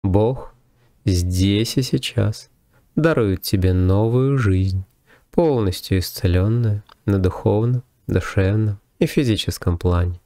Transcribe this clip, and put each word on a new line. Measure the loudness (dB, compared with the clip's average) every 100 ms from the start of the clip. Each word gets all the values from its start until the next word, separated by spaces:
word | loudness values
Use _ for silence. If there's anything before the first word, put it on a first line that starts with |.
Бог | 2 2 0 -2 -12 _ _ _ _ _
здесь | -2 0 0 0 2 2 0 -2
и |
сейчас | -2 -4 -4 -2 -2 -4 -12 _ _ _ _
дарует | 0 0 2 0 -2
тебе | -2 0 2
новую | 2 2 2 2 0 0 0
жизнь, | 2 2 0 -2 -8 _ _ _ _
полностью | 0 2 2 0 -2 -2 -2
исцелённую | -2 -4 0 2 2 0 0 -2 -6 -8
на | 0 2
духовном, | 0 0 0 0 2 -2 -4 _ -4
душевном | -2 -2 0 0 2 0 -4 _ _
и | -2
физическом | 0 0 0 -2 -4 -4 -2
плане. | 0 0 -2 -6